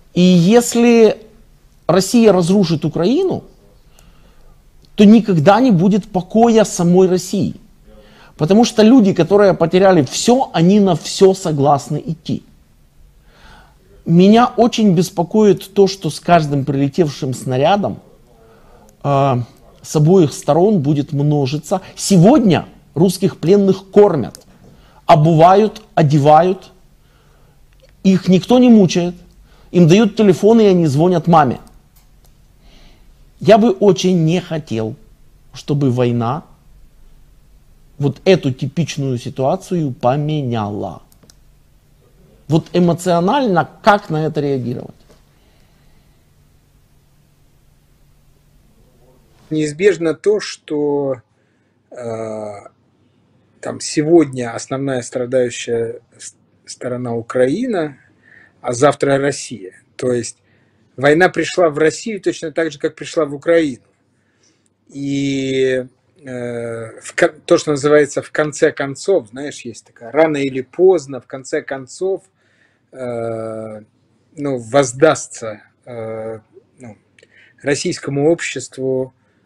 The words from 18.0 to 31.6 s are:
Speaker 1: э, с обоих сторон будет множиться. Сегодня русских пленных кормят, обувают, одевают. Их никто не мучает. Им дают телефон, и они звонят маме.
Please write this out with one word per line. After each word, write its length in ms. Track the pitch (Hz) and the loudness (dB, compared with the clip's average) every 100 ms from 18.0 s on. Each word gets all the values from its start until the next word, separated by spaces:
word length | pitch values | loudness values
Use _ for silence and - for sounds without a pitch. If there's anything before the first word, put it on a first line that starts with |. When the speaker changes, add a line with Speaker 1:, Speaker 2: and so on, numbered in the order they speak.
| - _ _ _ _ _ _ - - _ | -16 _ _ _ _ _ _ -20 -20 _
Speaker 1:
э, 380 | 143 139 139 123 117 _ _ _ | -2 0 0 -2 -6 _ _ _
с 120 | - 160 | -6 0
обоих 380 | 151 190 147 | 4 4 2
сторон 460 | - - 147 190 208 | -2 -2 2 2 2
будет 340 | 139 147 139 | 0 -2 -4
множиться. 680 | 143 147 147 135 151 - 190 - - | -2 0 0 -2 -6 -6 -8 -8 -12
Сегодня 720 | - 196 180 311 214 131 - - _ - | 0 4 6 4 4 0 -2 -14 _ -2
русских 420 | 190 185 196 - | -2 0 -4 -4
пленных 540 | 156 202 196 190 - | 0 2 2 -2 0
кормят, 480 | - 208 160 95 - _ _ - _ _ _ - | 4 4 2 -6 -12 _ _ -20 _ _ _ 2
обувают, 800 | 151 156 160 170 196 214 214 - | 4 4 6 6 6 2 -2 -8
одевают. 800 | - 156 151 143 156 180 185 - _ _ _ _ _ _ _ _ _ _ _ _ _ | -2 2 2 6 4 4 -2 -10 _ _ _ _ _ _ _ _ _ _ _ _ _
Их 240 | 190 185 - | 0 0 2
никто 300 | 180 - 247 | 0 2 4
не 120 | 247 | 6
мучает. 440 | 220 175 185 175 175 - _ _ _ _ | 6 4 0 -4 -8 -18 _ _ _ _
Им 160 | 180 170 | 2 4
дают 300 | 190 226 208 | 4 2 2
телефон, 420 | 208 170 202 226 | 2 2 2 4
и 60 | 208 | 4
они 200 | 180 160 | 2 2
звонят 420 | 135 175 175 160 | 0 0 0 2
маме. 320 | 165 135 - | 2 2 -2